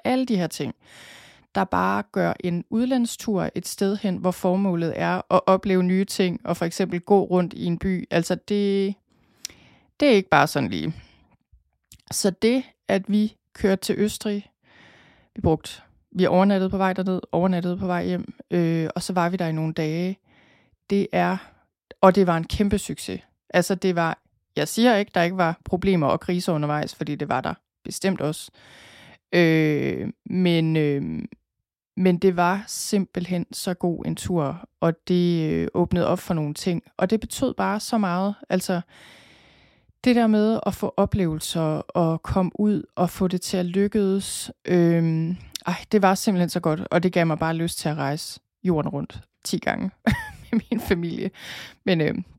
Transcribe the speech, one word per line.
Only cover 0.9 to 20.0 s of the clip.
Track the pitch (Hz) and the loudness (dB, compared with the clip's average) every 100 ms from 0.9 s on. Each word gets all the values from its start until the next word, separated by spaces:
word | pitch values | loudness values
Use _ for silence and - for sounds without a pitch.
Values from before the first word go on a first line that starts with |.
| - - - - - _ - | -20 -20 -20 -20 -20 _ -4
der | |
bare | 190 180 185 202 202 | 0 0 0 0 -4
gør | 196 170 - | -2 -2 -2
en | 180 175 - | -2 -4 -2
udlandstur | 220 254 262 233 - - 196 165 - | -2 0 0 -2 -4 -4 -2 -2 -6
et | - | -8
sted | - 196 202 | -2 -2 0
hen, | 202 175 | -2 -2
hvor | 180 | -2
formålet | 180 185 185 196 170 165 - | 0 0 2 0 0 -2 -2
er | 170 185 - | -2 -2 0
at | 185 - | 2 4
opleve | 226 208 185 | 2 2 2
nye | 180 185 196 | 2 2 0
ting, | - 185 - | 0 0 0
og | - 175 | -4 -4
for | 170 | -4
eksempel | - 190 180 | -2 -4 -4
gå | - 202 | 2 2
rundt | - 180 175 | 4 0 0
i | - - | -2 -4
en | 170 | -2
by. | 196 185 - | -2 -2 0
Altså | 170 170 180 | -2 0 -4
det, | - 208 202 196 196 196 _ _ _ _ - - _ _ _ - | -2 -2 0 0 -2 -4 _ _ _ _ -18 -18 _ _ _ 0
det | 294 | 4
er | |
ikke | 208 185 | 6 6
bare | 151 143 | 4 4
sådan | 143 123 | 2 -2
lige. | 92 80 - - _ _ _ _ _ _ _ _ - _ | -2 -6 -8 -14 _ _ _ _ _ _ _ _ -20 _
Så | - 202 | -2 -2
det, | 185 220 254 - _ - | 2 2 2 -2 _ -2
at | 196 190 | -2 0
vi | 208 214 - _ | 0 0 -4 _
kørte | - 202 190 | -2 0 2
til | - - | 0 0
Østrig, | 208 - 214 202 - _ _ _ - - _ _ _ - | -2 -2 -6 -6 -8 _ _ _ -20 -20 _ _ _ -4
vi | |
brugte, | 165 156 - - - _ _ | 0 0 -2 -18 -20 _ _
vi | 185 185 | 0 4
overnattede | 180 196 196 190 | 4 4 4 0
på | 196 | 0
vej | 190 | 0
derned, | 185 185 185 - | 0 -2 -4 -2
overnattede | 165 190 180 175 180 | 0 2 0 -2 -4
på | 185 | -2
vej | 175 175 | -2 -2
hjem, | 180 - - - | -4 -6 -14 -4
øh, | 175 170 165 160 - | 0 0 0 -2 -6
og | |
så | - | -4
var | 185 170 | 0 0
vi | 185 | 0
der | 170 | -2
i | |
nogle | 156 160 | -2 -2
dage. | 160 156 160 | -2 -4 -2